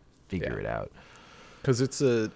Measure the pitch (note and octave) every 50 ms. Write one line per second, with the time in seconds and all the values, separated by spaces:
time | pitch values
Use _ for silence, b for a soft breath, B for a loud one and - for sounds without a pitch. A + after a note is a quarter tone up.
0 | - - - - - - G2 F2 C2+ B1+ A1+ G1+ G1+ G#1+ A1+ A1 G1+ - - b
1 | b b b b b b b b b b b b b C#3 B2+ A2+ C3+ C3 - -
2 | D3 B2+ A#2+ A2+ A2 G#2+ -